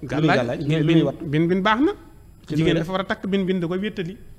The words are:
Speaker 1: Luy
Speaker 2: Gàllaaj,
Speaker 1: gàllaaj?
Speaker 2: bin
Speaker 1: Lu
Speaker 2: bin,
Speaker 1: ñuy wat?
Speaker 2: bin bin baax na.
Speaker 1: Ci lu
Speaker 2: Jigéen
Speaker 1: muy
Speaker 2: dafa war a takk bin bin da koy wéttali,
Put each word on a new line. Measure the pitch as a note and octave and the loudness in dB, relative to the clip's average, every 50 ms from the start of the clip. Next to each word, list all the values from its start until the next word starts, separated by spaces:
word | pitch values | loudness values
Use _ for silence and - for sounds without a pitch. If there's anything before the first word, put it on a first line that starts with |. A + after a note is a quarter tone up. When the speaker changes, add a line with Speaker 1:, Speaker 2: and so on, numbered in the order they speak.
| - | -10
Speaker 1:
Luy | A#2+ | -6
Speaker 2:
Gàllaaj, | B2 D3+ D#3 D3 - C3 | -2 0 2 2 2 2
Speaker 1:
gàllaaj? | A#2+ A#2 C3+ F3 D3+ | 0 0 -4 -4 -2
Speaker 2:
bin | C#3 D#3 D#3+ | 0 0 2
Speaker 1:
Lu | D3+ | 4
Speaker 2:
bin, | D#3+ E3 D#3+ | 4 4 4
Speaker 1:
ñuy | D3 | 4
wat? | C#3 - - - | 2 0 -4 -6
Speaker 2:
bin | D3 C#3 D#3 E3+ E3+ | -2 0 0 2 2
bin | F#3 G3 F#3 | 0 2 2
baax | A3 G#3+ A#3 | 2 2 4
na. | D4 F#4+ G#4 - - - - - - - - - - | 2 2 0 -2 -10 -20 -20 -20 -20 -20 -20 -20 -12
Speaker 1:
Ci | - D3+ | -4 -2
lu | D3+ | 0
Speaker 2:
Jigéen | D#3+ F3+ E3 | 2 2 2
Speaker 1:
muy | E3 | 0
Speaker 2:
dafa | E3 F3 F#3 | 0 -2 -2
war | F#3 | -4
a | F#3+ | -2
takk | - G#3+ G#3 - | -4 -6 -6 -4
bin | F#3+ F#3+ G3 F#3+ | -2 0 0 0
bin | F3 F#3 F#3 | 0 0 -2
da | E3+ | -2
koy | E3 F3+ F#3+ | -2 -2 -4
wéttali, | G3+ G#3+ - G#3+ F3 E3+ F#3+ - - - - | -4 -4 -6 -6 -8 -8 -10 -12 -16 -20 -20